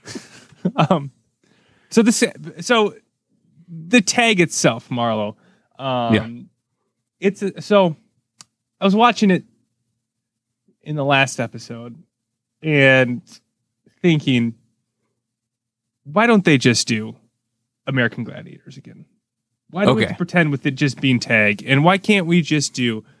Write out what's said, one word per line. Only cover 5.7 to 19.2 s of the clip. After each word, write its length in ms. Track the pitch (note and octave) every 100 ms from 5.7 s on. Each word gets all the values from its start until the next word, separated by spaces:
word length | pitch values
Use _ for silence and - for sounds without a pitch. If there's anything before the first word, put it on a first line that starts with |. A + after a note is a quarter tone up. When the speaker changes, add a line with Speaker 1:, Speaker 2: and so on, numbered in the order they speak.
| _
Speaker 1:
Um, 380 | C3+ B2+ A#2 A2
Speaker 2:
Yeah. 120 | A2+ A#2+ - _ _ _ _ _ _ _
Speaker 1:
it's 240 | F#3 G3+
a, 180 | G3 -
so 340 | - G#3 F#3 D3+ _ _ _ _ - _ _ _
I 40 | G3
was 100 | G3+
watching 340 | A#3+ G#3+ G#3
it 140 | F3 - _ _ _ _ _ _ _ _ _ _ _ _ _
in 140 | - D3+
the 100 | C#3
last 340 | C#3 C3+ -
episode 600 | A#2 A#2 - A#2 A#2+ A#2+ _ _ _ _ _ _
and 580 | D#3+ D3+ C3+ C3 B2+ B2 - - _ _ _ _ _ _
thinking, 540 | F3+ D#3 C#3+ B2 A#2 A2+ _ _ _ _ _ _ _ _ _ _ _ _ _ _
why 220 | C#3+ D#3 A#3
don't 180 | A3 F3+
they 120 | C#3
just 300 | B2+ A2+ -
do 280 | A2+ A2 - _ _ _ _ _ _ -
American 380 | C3+ A#2 -
Gladiators 520 | A2+ - G#2+ - - C3+
again? 300 | - - - _